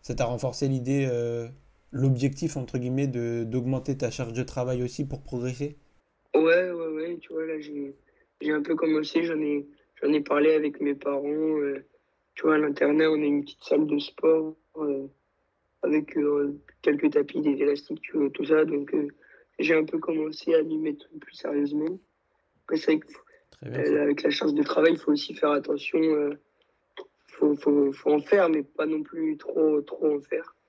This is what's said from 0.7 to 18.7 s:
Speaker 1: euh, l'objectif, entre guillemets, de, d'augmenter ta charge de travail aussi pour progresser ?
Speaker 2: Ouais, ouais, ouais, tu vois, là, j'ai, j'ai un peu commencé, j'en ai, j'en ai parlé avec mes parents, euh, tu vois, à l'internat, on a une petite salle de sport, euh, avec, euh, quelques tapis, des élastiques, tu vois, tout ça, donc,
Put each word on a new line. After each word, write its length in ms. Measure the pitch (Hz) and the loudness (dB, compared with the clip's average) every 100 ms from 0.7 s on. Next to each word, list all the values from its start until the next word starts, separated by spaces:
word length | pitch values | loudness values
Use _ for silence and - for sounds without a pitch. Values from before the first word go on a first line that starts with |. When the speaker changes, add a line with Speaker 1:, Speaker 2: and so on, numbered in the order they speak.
| 135 120 139 135 | -2 0 0 0
Speaker 1:
euh, 380 | 120 120 117 117 135 _ _ _ | 0 -2 -4 -8 -14 _ _ _
l'objectif, 640 | 131 135 123 139 139 165 143 | 0 2 2 0 0 -4 -4
entre 220 | 123 131 | -6 -6
guillemets, 300 | 123 131 139 | -2 -2 -2
de, 360 | 120 117 117 | -2 -4 -4
d'augmenter 520 | 110 127 123 131 131 135 | -4 -4 -2 -4 -4 -4
ta 140 | 117 | -4
charge 220 | - 117 | -4 -6
de 100 | 113 | -6
travail 400 | 127 - 123 127 | -6 -4 -4 -2
aussi 220 | 123 - | -4 -6
pour 180 | 135 135 | -8 -8
progresser ? 540 | - 127 127 127 143 147 _ _ _ _ _ | -8 -6 -6 -6 -8 -10 _ _ _ _ _
Speaker 2:
Ouais, 360 | 151 160 175 180 | 2 6 4 2
ouais, 180 | 170 160 | -4 -6
ouais, 300 | 156 170 170 | -6 -6 -8
tu 120 | - | -8
vois, 120 | 160 160 | -6 -6
là, 140 | 156 | -6
j'ai, 340 | 147 147 139 - _ _ _ _ | -8 -10 -10 -12 _ _ _ _
j'ai 120 | 147 | -2
un 100 | 151 | -2
peu 120 | 151 | -2
commencé, 480 | 156 165 151 151 165 | 0 2 0 0 -2
j'en 160 | 165 156 | 0 -2
ai, 260 | 151 147 143 _ _ _ | -2 -2 -6 _ _ _
j'en 100 | 143 | 0
ai 80 | 151 | 0
parlé 340 | 143 147 156 | 2 4 4
avec 260 | 156 151 - | 4 0 -2
mes 140 | 143 | -4
parents, 320 | 143 143 139 143 | -2 -2 -2 -2
euh, 560 | 151 156 151 143 139 - _ _ _ _ | -2 0 0 -2 -4 -12 _ _ _ _
tu 100 | - | -2
vois, 100 | 156 | 2
à 40 | 151 | 4
l'internat, 520 | 151 143 143 151 160 | 2 2 2 4 4
on 100 | 151 | 4
a 60 | 147 | 2
une 160 | 143 | 0
petite 200 | 143 - | -2 -14
salle 220 | - 147 151 | 0 2 2
de 120 | 143 | 0
sport, 580 | 143 - 160 160 156 156 _ 160 | -2 0 4 4 2 -8 _ -6
euh, 300 | 151 139 139 _ _ _ _ _ _ _ | -4 -4 -6 _ _ _ _ _ _ _
avec, 340 | - 151 147 160 | 0 0 0 -2
euh, 400 | 147 143 143 147 - _ | 0 0 -2 -6 -18 _
quelques 280 | - 143 151 | 0 2 2
tapis, 300 | 151 143 - | 2 0 0
des 220 | 151 135 | 0 2
élastiques, 380 | 143 143 - 156 | 2 0 -6 -12
tu 160 | - 156 | -6 -2
vois, 140 | 143 | -2
tout 140 | - | -2
ça, 200 | 147 156 | 2 4
donc, 300 | 156 | 4